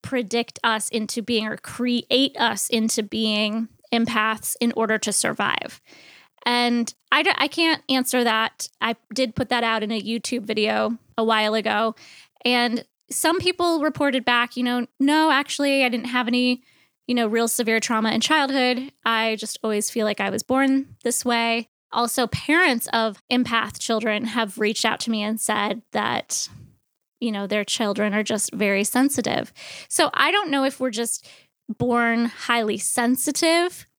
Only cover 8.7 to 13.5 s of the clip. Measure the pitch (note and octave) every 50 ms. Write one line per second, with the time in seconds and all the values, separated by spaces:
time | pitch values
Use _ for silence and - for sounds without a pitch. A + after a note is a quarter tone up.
8.7 | _ _ - A3+ A3+ _ _ _ G#3+ B3 C4 A3+ - - A#3 - B3 A#3+ A#3 A3+
9.7 | A3+ A3 G#3+ G#3 A3+ A3 - A3 A3+ A3+ - - B3 A#3+ G3+ - A3 G#3+ G#3 G#3+
10.7 | G#3+ G#3+ A3 A3 A#3 A3 _ _ _ - A3+ A3 A3 G#3+ G#3+ G#3+ G#3+ A3 G3+ G#3+
11.7 | G#3 G#3 A3+ A3+ A3 - - - - - - _ _ _ - B3 B3 B3 A#3+ A#3+
12.7 | A3+ A#3+ - _ _ _ _ _ - - - D#4+ E4+ F#4 - F4+